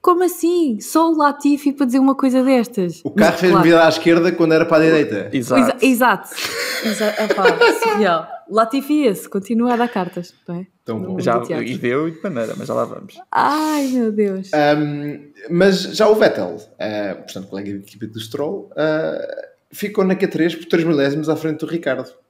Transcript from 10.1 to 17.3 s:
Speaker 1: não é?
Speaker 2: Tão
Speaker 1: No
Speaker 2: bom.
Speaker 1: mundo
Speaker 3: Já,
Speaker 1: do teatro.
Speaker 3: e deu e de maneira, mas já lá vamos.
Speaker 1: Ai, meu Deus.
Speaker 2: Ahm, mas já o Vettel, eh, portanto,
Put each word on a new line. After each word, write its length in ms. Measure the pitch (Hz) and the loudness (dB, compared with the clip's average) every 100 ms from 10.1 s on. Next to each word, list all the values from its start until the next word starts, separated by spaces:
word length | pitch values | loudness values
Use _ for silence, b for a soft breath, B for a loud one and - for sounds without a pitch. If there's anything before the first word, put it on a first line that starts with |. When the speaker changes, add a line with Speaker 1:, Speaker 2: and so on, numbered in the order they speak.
| 180 175 _ - | -8 -14 _ -14
Speaker 1:
não 80 | |
é? 120 | 175 196 _ | -12 -12 _
Speaker 2:
Tão 160 | - 110 | -10 -8
Speaker 1:
No 40 | |
Speaker 2:
bom. 60 | 185 | -6
Speaker 1:
mundo 80 | 185 | -4
Speaker 3:
Já, 140 | 131 117 | 0 0
Speaker 1:
do 80 | 120 | -2
teatro. 200 | 160 117 | -6 -4
Speaker 3:
e 100 | 123 | -4
deu 300 | 120 131 165 | -2 -2 -4
e 40 | |
de 100 | 160 | -6
maneira, 320 | 202 131 113 - | -8 -6 -6 -8
mas 120 | - | -6
já 60 | |
lá 100 | 120 | -4
vamos. 360 | 117 - - - 370 | -4 -8 -18 -20 -6
Speaker 1:
Ai, 580 | - - 294 311 302 269 | -2 0 0 -2 -2 -2
meu 240 | 254 226 | 0 -2
Deus. 380 | 208 202 190 190 | 0 -2 -2 -4
Speaker 2:
Ahm, 760 | 151 147 151 151 147 147 147 - - 104 | 0 2 2 0 -4 -8 -10 -16 -20 -4
mas 320 | 170 190 185 | 2 4 2
já 260 | - - 214 | -4 0 2
o 60 | |
Vettel, 420 | 214 - - 90 85 - _ | 4 4 0 -6 -8 -16 _
eh, 360 | 101 107 101 | -6 -6 -6
portanto, 340 | 85 - | -8 -12